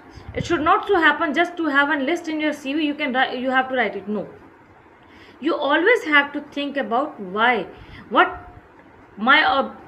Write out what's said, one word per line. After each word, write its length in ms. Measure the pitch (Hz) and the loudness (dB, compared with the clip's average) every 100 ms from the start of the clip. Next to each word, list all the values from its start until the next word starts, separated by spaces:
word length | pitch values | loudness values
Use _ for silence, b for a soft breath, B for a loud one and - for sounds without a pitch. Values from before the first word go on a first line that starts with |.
| B B B | B B B
It 120 | - - | -8 -2
should 140 | 320 | 0
not 260 | 320 403 - | 2 2 2
so 80 | 370 | 4
happen 380 | 302 294 320 | 4 2 0
just 220 | 277 339 339 | 0 -2 -2
to 100 | 311 | 0
have 240 | 277 285 | 2 2
a 60 | 302 | 0
list 320 | 262 339 320 | -2 -4 -4
in 100 | 311 | -4
your 140 | 302 | -2
C 220 | 294 262 | -4 -4
V, 100 | 302 | -2
you 100 | 294 | -2
can 180 | 285 285 | -2 -2
write, 260 | 254 254 254 | 0 0 -2
you 120 | 262 | 0
have 180 | 262 254 | 0 0
to 40 | |
write 220 | 254 208 202 | 0 -2 -4
it. 120 | 202 | -6
No. 200 | 208 156 - - - - - - - B B B - | -6 -8 -14 -20 -20 -20 -20 -20 -20 B B B -6
You 160 | 294 311 | -2 0
always 480 | 277 311 392 480 | 2 4 4 2
have 280 | 311 285 285 | 4 2 2
to 60 | 294 - | -4 -8
think 240 | 285 285 277 | -6 -4 -4
about 420 | 202 240 302 - | -2 -2 -2 -8
why, 480 | 185 202 240 226 - B B B - | -8 0 0 0 -4 B B B 0
what 380 | 262 370 - - - - - - - - - | 2 2 -2 -16 -20 -20 -20 -20 -20 -20 -2
my, 260 | 233 302 | 4 4
uh, 320 | - 277 214 - | 4 2 -2 -8